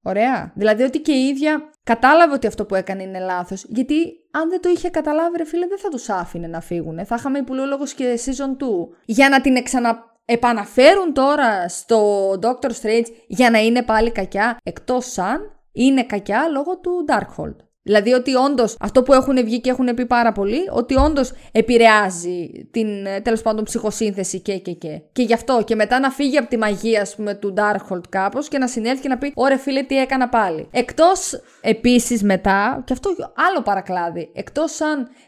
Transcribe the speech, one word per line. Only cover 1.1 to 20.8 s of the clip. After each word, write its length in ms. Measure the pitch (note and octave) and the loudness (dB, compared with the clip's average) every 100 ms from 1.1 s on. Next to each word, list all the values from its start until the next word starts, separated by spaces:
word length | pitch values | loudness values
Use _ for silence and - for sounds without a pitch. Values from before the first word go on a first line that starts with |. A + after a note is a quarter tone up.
η 140 | C4+ C4 | 0 0
ίδια 420 | C4+ D4+ D4+ D4+ _ | 0 0 -2 -6 _
κατάλαβε 500 | - A#3 B3+ D#4 E4 | -2 2 6 6 6
ότι 140 | C#4 A3 | 2 -4
αυτό 180 | - G#3 | -4 -4
που 100 | F#3+ | -4
έκανε 280 | F#3+ F#3+ | -4 -10
είναι 160 | F#3+ F#3 | -10 -8
λάθος, 460 | F#3 F3+ F3+ F#3+ - | -4 -4 -6 -10 -8
γιατί 280 | G#3+ - D4+ E4+ - _ | -4 0 0 -2 -6 _
αν 180 | D4 E4 | -4 -2
δεν 120 | F4+ | -2
το 80 | F4+ | 0
είχε 200 | F4 F4+ | 0 0
καταλάβει, 480 | E4 D4+ D4+ E4+ F4 | -4 -2 0 0 -2
ρε 80 | D#4 | -4
φίλε, 220 | E4+ F4+ | -4 -4
δεν 120 | G4 | -6
θα 100 | G4+ | -6
τους 200 | B3+ - | -8 -6
άφηνε 380 | F#3+ E3+ F3 E3+ | -6 -6 -10 -10
να 140 | E3 | -10
φύγουνε. 420 | - F3 D#3+ D#3+ | -8 -6 -6 -10
Θα 120 | G3 A#3 | -6 -6
είχαμε 200 | C4+ C#4 | -4 -4
υπουλόλογος 540 | C4 C4 C4+ C#4 C#4 | -4 -4 -4 -4 -6
και 260 | - B3+ A#3 C4+ | -4 -4 -2 -4
season 380 | C4 C#4 C4+ | -6 -6 -4
two. 240 | C4 F#3+ E3+ - - | -4 -4 -6 -12 -4
Για 240 | A3 C#4 | 4 4
να 120 | C4+ | 6
την 140 | C4+ B3+ | 4 0
εξανα-, 580 | B3+ C4 A#3 A3+ - _ - | 0 -2 0 -2 -6 _ -2
επαναφέρουν 880 | A#3 A#3+ A3+ G3+ - C#4 G4 F4 | 0 2 0 -2 6 8 8 2
τώρα 540 | C4+ C4+ D4 B3 G3 F3 | 2 2 2 2 0 -4
στο 640 | - - A3+ G#3 G3+ G3 | -6 0 2 4 2 0
Doctor 380 | F#3+ A3+ B3 C4+ A3+ | 0 -2 -2 -4 -4
Strange 240 | G#3+ A3+ A#3 - - | 0 0 0 -8 -8
για 220 | G3 B3 | 2 4
να 100 | A3+ | 4
είναι 240 | A3 A#3+ | 4 2
πάλι 280 | A#3+ A3 A#3 | 2 2 2
κακιά, 460 | A#3 F#3+ G3 A3+ A#3 | -2 -4 -2 -2 -4
εκτός 540 | - - - B3+ B3 - | -10 -10 -4 -4 -2 -4
αν 220 | G3 D4+ G#4+ - _ | -2 -4 -6 -18 _
είναι 320 | - C4 C4+ | 2 2 4
κακιά 440 | B3+ G3+ G3 G#3+ D#4+ | 0 -4 -2 0 0
λόγω 240 | C#4 D4 F4+ | -2 -4 -6
του 260 | F4+ F4+ D4 | -4 -4 0
Darkhold. 480 | A#3 G3 - D#3 D3 _ _ - | -2 -2 -10 -12 -12 _ _ 2
Δηλαδή 260 | G#3 G#3 | 2 4
ότι 220 | B3+ A#3+ B3+ | 2 2 2
όντως, 400 | C4+ C4+ A3 - | 2 2 0 -2
αυτό 240 | G#3 C4 | 2 2
που 100 | B3 | 6
έχουν 220 | C4 C4 C4 | 4 4 0
βγει 180 | A3 A#3 | 0 -2
και 80 | B3+ | -2
έχουν 160 | B3 B3 A#3 | 0 0 -2
πει 100 | A#3+ | 0
πάρα 260 | A#3+ A#3 | 2 2
πολύ, 280 | G#3 G3 B3 F#4+ | 0 -2 -2 -2
ότι 240 | - | -4